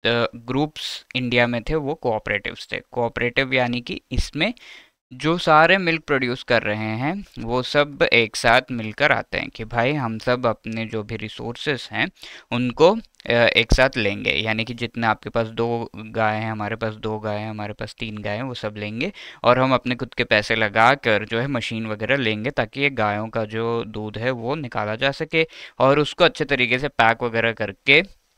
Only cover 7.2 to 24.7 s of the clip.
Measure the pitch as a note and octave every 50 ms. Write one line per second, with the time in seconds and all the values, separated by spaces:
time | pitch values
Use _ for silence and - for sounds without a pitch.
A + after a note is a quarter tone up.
7.2 | F#3+ - _ B2+ A#2+ A2+ A#2+ B2+ B2 - - D3 D3 D3 C#3+ C3 E3+ - - A#2
8.2 | A#2 A2 - - - A#2+ A2+ B2+ B2+ - B2+ A#2 A2 G#2+ G#2 - C#3 D3+ C3 A2+
9.2 | - _ - - - - _ - A2+ G#2+ A#2 A#2+ A#2 C3 D3+ D3+ C3 A2+ A2 A2
10.2 | - B2+ B2 B2+ B2+ A#2 G#2+ _ _ A2 A2+ A2+ A2+ G#2+ A2 A2 G2+ A2 A2+ G#2
11.2 | G#2 G#2+ - - A#2 A2+ A#2+ - - D3+ D#3+ E3 - - G#2 G#2 C#3 F#3 _ _
12.2 | - - - - - _ A#2+ A#2+ B2+ B2 A#2 - D#3 F3+ G#3+ A3+ - _ _ _
13.2 | - - A#2+ A#2+ A#2 A2 - - A2+ - - - B2+ C3+ - B2+ G#2+ G2+ G2+ G#2
14.2 | G#2 - C#2 D2 G#2+ A2 A2 A2 A2+ A2 A#2+ A#2 A#2+ A2+ _ A#2+ A2+ A2+ G#2+ -
15.2 | - G#2+ - A#2 A2+ A2 A2+ A2+ A#2 A#2 A#2 A#2 A#2 - - A2 A2 A2 A2+ A2
16.2 | A2 G#2+ G#2+ G#2+ A2+ A2 A2 G#2+ G#2 G#2 A2+ G#2+ A2+ A2 G#2+ G#2+ G#2+ A2 A2 G#2+
17.2 | G#2+ A2 G#2 G#2 G#2+ A2 G#2+ G#2+ G#2 G#2 G#2 - A2+ G#2+ - _ A#2+ A2 G#2+ G#2+
18.2 | G#2 G#2 G#2 A2 C3 C3+ B2 - - G#2+ G#2+ G#2 G#2 G#2 G#2+ A2+ D3 G3+ - -
19.2 | - - - - - A#2 B2 B2+ C3 C3 C3 A#2+ - B2 B2 A#2+ C3 A2+ - -
20.2 | A#2+ - A#2 G#2+ G#2 - A2+ A2+ A2 G#2 G2+ A2 A2+ B2 C#3 C#3 - A#2+ G#2+ G2+
21.2 | G#2 - A#2 A#2 B2 C#3 C#3 A#2+ A2 - A2+ A2 A2+ A2 G#2+ G2+ G#2+ A2 C3+ C#3
22.2 | B2+ G#2+ G#2+ G#2+ G#2+ C#3 C#3+ - A#2+ G#2+ - C3+ C#3 C#3+ C#3 A#2 G#2+ G#2 G#2 G#2+
23.2 | A2 A2+ - A#2 A2 G#2 A2 A2+ A2+ A#2 A#2 A#2 A2+ A2 G#2+ G#2+ G#2+ G#2+ G#2+ G#2+
24.2 | A2+ B2+ C3 A#2 A2+ A#2+ D3 E3 C#3+ A#2+